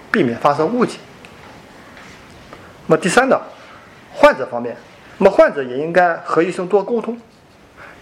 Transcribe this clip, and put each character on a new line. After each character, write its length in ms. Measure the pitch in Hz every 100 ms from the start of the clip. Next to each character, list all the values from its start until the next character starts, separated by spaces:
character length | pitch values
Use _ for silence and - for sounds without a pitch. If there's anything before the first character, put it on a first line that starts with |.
| -
避 120 | 226
免 140 | 131 117
发 160 | 147
生 120 | 143 160
误 180 | 247
解。 140 | 208 - - - - - - - - - - - - - - - - - - - -
那 80 |
么 60 | 160
第 80 | -
三 200 | - 269
呢， 120 | - - - - - - - -
患 220 | - 294 247
者 100 | 120
方 160 | 120
面， 140 | 120 110 - - - -
那 60 |
么 60 | 196
患 240 | 196 320
者 80 | 143
也 160 | 127 123
应 140 | 160
该 220 | 175 175 165
和 180 | - 156
医 80 | 180
生 160 | 175 180
多 160 | 202
沟 180 | 190 233
通， 200 | 226 233 - _ _ _ - - - -